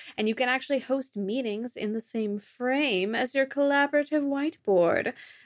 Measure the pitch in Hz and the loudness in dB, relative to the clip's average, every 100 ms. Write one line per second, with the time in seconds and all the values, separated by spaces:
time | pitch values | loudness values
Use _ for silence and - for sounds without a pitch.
0 | - - 214 226 247 262 - 269 254 269 | -12 -2 0 2 0 0 0 -2 0 -4
1 | 262 202 196 247 233 208 247 - 214 220 | -4 -6 -4 -2 -2 -4 -8 -6 -4 -4
2 | - 226 214 202 - - 247 269 294 190 | -6 -4 -4 -4 -8 -6 0 2 2 0
3 | 196 233 247 277 269 277 285 277 285 294 | 0 -2 -2 0 0 2 2 4 2 2
4 | 294 302 285 277 294 - - 185 170 - | 2 0 0 -2 -2 -2 2 4 6 4
5 | 240 - - - | 0 -6 -12 -20